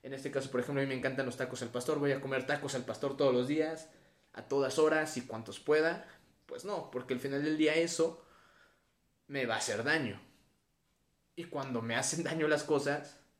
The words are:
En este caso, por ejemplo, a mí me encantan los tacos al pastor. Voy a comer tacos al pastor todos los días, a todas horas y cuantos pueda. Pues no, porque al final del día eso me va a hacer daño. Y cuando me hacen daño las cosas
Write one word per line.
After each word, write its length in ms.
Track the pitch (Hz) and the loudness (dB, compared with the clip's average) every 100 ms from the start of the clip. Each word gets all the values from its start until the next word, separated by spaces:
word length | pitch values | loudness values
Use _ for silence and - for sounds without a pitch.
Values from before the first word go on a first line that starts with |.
En 120 | 135 | -10
este 180 | 135 139 | -8 -4
caso, 180 | 135 135 | -4 -2
por 120 | 123 | -2
ejemplo, 200 | 120 139 | 0 0
a 40 | 135 | 0
mí 20 | |
me 80 | 131 | 0
encantan 300 | 127 127 127 | -2 -2 -4
los 100 | 117 | -4
tacos 260 | 127 123 | -6 -6
al 100 | 117 | -6
pastor. 280 | 123 123 147 | -4 -2 0
Voy 140 | 143 | 2
a 80 | 135 | 0
comer 240 | 139 135 127 | 0 -2 -2
tacos 280 | 143 143 | -2 -2
al 120 | 131 123 | -4 -4
pastor 320 | 110 139 139 | -4 -4 2
todos 160 | 139 | 4
los 160 | 123 127 | 4 2
días, 400 | 156 156 156 - - _ _ _ | 2 0 -4 -12 -20 _ _ _
a 120 | - | -16
todas 360 | - 139 135 - | -2 0 2 4
horas 380 | 156 156 156 - | 4 4 0 -4
y 60 | |
cuantos 360 | - 113 113 104 | -6 -10 -10 -8
pueda. 480 | - 151 160 180 - - _ _ - | 2 4 4 0 -8 -20 _ _ -14
Pues 180 | - | -10
no, 280 | 190 190 - | -6 -6 -4
porque 240 | 127 - 123 | -6 -2 -2
al 40 | |
final 240 | 139 139 | 0 0
del 140 | 151 156 | 0 4
día 180 | 151 160 | 4 4
eso 500 | 170 170 165 - - - - _ - _ _ _ _ _ _ | 2 2 0 0 -20 -20 -20 _ -20 _ _ _ _ _ _
me 180 | 139 123 | -2 0
va 100 | 110 | 0
a 20 | |
hacer 260 | - 107 | 0 -2
daño. 380 | 127 160 123 92 - _ _ _ _ _ _ _ _ _ _ - | 2 0 0 -6 -14 _ _ _ _ _ _ _ _ _ _ -14
Y 80 | 170 | -8
cuando 360 | 147 135 120 | -6 -4 -4
me 160 | 113 120 | 0 0
hacen 260 | 131 156 | 0 -2
daño 240 | 165 165 151 | -2 0 2
las 160 | 147 | 2
cosas 560 | 147 147 143 147 - - _ | 2 2 2 -2 -6 -20 _